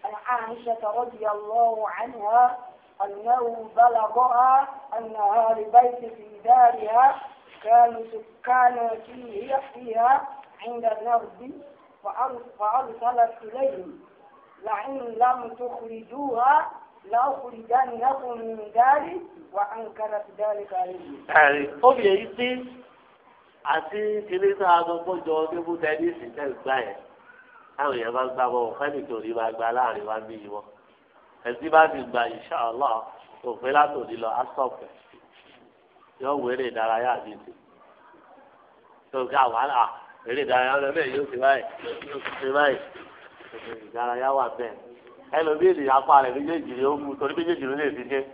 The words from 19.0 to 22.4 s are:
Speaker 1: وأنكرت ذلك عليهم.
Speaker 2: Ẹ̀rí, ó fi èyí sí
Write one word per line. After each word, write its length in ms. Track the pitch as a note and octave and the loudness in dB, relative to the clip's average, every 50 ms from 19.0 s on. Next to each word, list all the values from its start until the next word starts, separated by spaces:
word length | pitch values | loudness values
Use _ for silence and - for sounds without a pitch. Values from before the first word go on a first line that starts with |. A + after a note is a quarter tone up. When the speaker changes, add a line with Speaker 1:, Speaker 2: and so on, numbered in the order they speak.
| D#4 E4 F#4 F4 - - - - - - | 2 -4 -10 -10 -12 -14 -20 -20 -20 -10
Speaker 1:
وأنكرت 760 | - G3 G#3 G#3 A3 A3+ A3+ A3 - - G#3+ G#3+ G#3+ G#3 G3+ G3+ G3 | -4 -4 -4 -4 -4 -10 -10 -12 -8 -8 -8 -6 -6 -6 -8 -10 -8
ذلك 400 | F#3+ G#3 G#3+ G#3 G#3 G3+ G3+ F#3+ | -6 -4 -4 -4 -4 -8 -6 -4
عليهم. 520 | F#3 F#3 F3+ F#3 F3 - C#3+ C#3+ C3+ - | -4 -4 -4 -6 -12 -14 -16 -16 -16 -10
Speaker 2:
Ẹ̀rí, 380 | - D3+ D#3 D3+ C#3+ C#3+ D3 C#3+ C#3+ - | 2 4 6 6 6 6 2 -2 -6 -4
ó 120 | - - B3+ | 6 6 6
fi 140 | C4+ - - | 6 8 4
èyí 220 | G3 F#3+ G3 A3+ | 4 4 2 0
sí 200 | A3 - - | -6 -6 -4